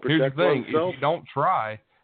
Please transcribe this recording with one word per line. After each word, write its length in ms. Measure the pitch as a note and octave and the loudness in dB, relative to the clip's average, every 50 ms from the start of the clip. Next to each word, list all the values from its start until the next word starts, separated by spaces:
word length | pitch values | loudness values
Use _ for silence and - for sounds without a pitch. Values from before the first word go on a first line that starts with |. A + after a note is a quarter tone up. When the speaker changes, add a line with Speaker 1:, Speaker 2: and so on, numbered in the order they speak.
| - | 0
Speaker 1:
here's 140 | B2+ D3+ D#3+ | 0 2 2
the 100 | C3+ C3+ | 2 0
Speaker 2:
protect 60 | C3 | 0
Speaker 1:
thing. 260 | D3 F3 F3+ D3+ B2+ A2 | 2 2 2 2 2 0
Speaker 2:
oneself? 280 | A2 B2+ D#3 E3+ F3+ | -2 -2 -2 0 -2
Speaker 1:
If 40 | E3+ | -4
you 60 | C3 | -2
don't 240 | C3+ D3 E3 D#3+ D3 | 0 0 0 -2 -4
try, 540 | - - C#3 D3+ F3+ F#3 C#3+ A2 G#2+ A2 G#2+ _ _ _ _ | -8 -4 -2 0 0 0 0 -2 -4 -6 -10 _ _ _ _